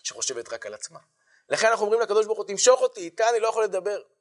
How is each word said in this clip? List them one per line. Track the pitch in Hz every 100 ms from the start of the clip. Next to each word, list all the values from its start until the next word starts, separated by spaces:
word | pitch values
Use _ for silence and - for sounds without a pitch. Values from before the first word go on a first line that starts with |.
שחושבת | - 117 113 120 113
רק | 117 107
על |
עצמה. | 104 - 80 _ _ _ _ -
לכן | 135 220
אנחנו | 220
אומרים | 208 226
לקדוש | 208 208 214
ברוך | 214
הוא, | 202
"תמשוך | 196 247 262
אותי, | 254 214
איתה | 170 - 226
אני | 240
לא | 226
יכול | 220
לדבר." | 214 190 208 202 - _